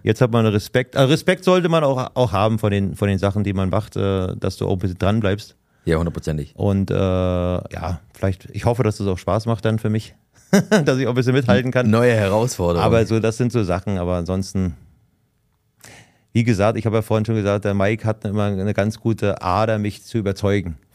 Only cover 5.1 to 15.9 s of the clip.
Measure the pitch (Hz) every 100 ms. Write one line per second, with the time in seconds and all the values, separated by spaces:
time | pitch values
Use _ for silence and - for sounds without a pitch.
5.1 | 110 101 104 - _ _ _ - 80 82
6.1 | 76 80 76 71 - 104 98 95 95 95
7.1 | 92 92 90 90 90 - 87 82 87 -
8.1 | - 98 92 - - 120 117 107 - 98
9.1 | 90 - 101 117 113 110 110 107 110 -
10.1 | - _ _ - 196 202 208 143 131 135
11.1 | 123 123 131 123 123 127 127 117 113 123
12.1 | 113 98 104 123 - 87 85 110 113 107
13.1 | 113 110 - 123 120 92 87 - 95 87
14.1 | 90 85 92 95 98 90 - - _ _
15.1 | _ _ _ _ _ _ _ -